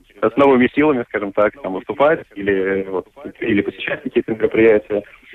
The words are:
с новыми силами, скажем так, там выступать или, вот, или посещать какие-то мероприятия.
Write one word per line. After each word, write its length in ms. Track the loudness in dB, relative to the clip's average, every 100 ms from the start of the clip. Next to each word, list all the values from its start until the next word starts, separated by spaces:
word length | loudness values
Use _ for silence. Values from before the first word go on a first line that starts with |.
| _ -4
с 140 | -2 2
новыми 320 | 4 4 2
силами, 300 | 2 0 0 -2
скажем 240 | -6 -6
так, 200 | 0 0 -2
там 120 | -10
выступать 460 | -8 -8 0 2 0 -6
или, 520 | -10 -4 -2 0 -4 -4
вот, 180 | -6 -8 -14 -16 -10
или 200 | -2 -2
посещать 420 | -2 -6 -8 -8
какие-то 300 | -6 -4 -4
мероприятия. 680 | -2 -2 4 4 4 2 -6 -6 -16 -20